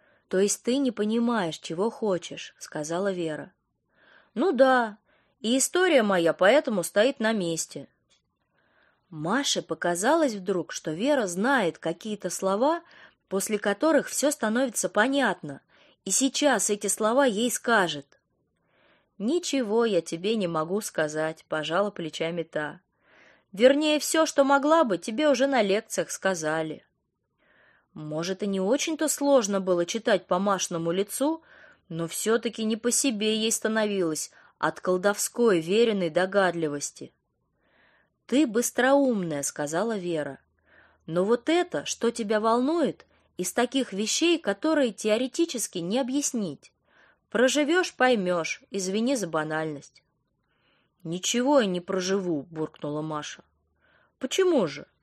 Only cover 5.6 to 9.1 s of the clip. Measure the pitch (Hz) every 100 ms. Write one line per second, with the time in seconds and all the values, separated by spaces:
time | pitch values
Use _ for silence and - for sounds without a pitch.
5.6 | - 349 370 294 214 185 165 151 185 277
6.6 | 302 208 165 202 233 277 220 226 170 165
7.6 | - - 139 _ _ _ _ _ _ _
8.6 | _ _ _ _ _